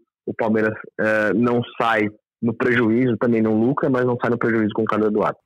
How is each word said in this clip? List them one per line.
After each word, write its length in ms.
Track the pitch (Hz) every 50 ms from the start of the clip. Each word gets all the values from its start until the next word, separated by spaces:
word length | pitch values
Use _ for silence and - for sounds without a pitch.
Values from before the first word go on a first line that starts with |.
| _ _ _ _ -
o 80 | - 107
Palmeiras, 400 | - 120 110 110 110 110 110 107 - - - _ -
eh, 320 | 107 110 107 107 107 104 90
não 260 | 107 120 120 120 120 117 - - -
sai 280 | 123 117 113 107 104 104 104 _ _ _ _ -
no 120 | 117 117 113
prejuízo, 640 | - 127 127 117 120 117 107 110 120 131 123 110
também 260 | 104 127 120 117 110
não 160 | 110 110 110 107
lucra, 320 | 113 127 147 - - 143
mas 140 | 131 123 127
não 100 | 123 120 120
sai 100 | - 117
no 80 | 117 117
prejuízo 320 | - 117 113 113 107 104 104
com 80 | 113
o 40 | 110
Carlos 220 | 104 107 104 107 104
Eduardo. 300 | 107 107 95 95 - _ _